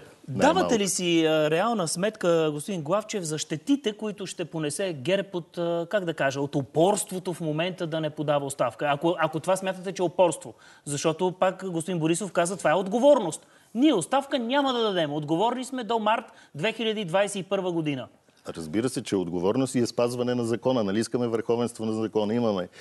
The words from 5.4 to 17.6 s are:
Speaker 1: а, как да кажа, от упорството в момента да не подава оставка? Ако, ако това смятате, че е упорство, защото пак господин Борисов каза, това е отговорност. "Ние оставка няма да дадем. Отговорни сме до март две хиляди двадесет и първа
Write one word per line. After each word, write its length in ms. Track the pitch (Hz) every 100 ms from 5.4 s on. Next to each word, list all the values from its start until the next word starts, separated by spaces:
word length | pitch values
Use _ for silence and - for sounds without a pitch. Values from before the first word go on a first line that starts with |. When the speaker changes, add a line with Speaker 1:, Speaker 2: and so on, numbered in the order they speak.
| 160 -
Speaker 1:
а, 300 | 170 170 170
как 160 | - 175
да 80 |
кажа, 280 | 160 139 135
от 140 | 139 147
упорството 800 | 127 147 175 208 - 185 185
в 80 | 165
момента 460 | 160 151 175 175 170
да 140 | 160
не 80 | 156
подава 360 | 151 147 147 139
оставка? 400 | - 131 - 147
Ако, 260 | 143 170 170
ако 200 | 160 156
това 160 | 175 185
смятате, 360 | 190 185 180
че 80 | 180
е 40 | 175
упорство, 480 | - 180 160 123 - - - -
защото 460 | 143 165 156 185
пак 340 | 175 185 185 190
господин 300 | 165 160 180
Борисов 320 | 160 170 202
каза, 260 | - 170 196
това 140 | 156
е 40 | 160
отговорност. 720 | 190 226 277 277 180 151 - _ _ 220
"Ние 180 | 302
оставка 460 | 226 156 269 269 277
няма 340 | 226 277 277
да 60 | 240
дадем. 320 | 226 180 151
Отговорни 520 | 147 147 165 226 247 254
сме 180 | 254
до 160 | 214 233
март 260 | 214 226 226 - - 143
две 180 | 196
хиляди 320 | 220 226 214 190
двадесет 300 | 185 202 202
и 80 |
първа 280 | 180 196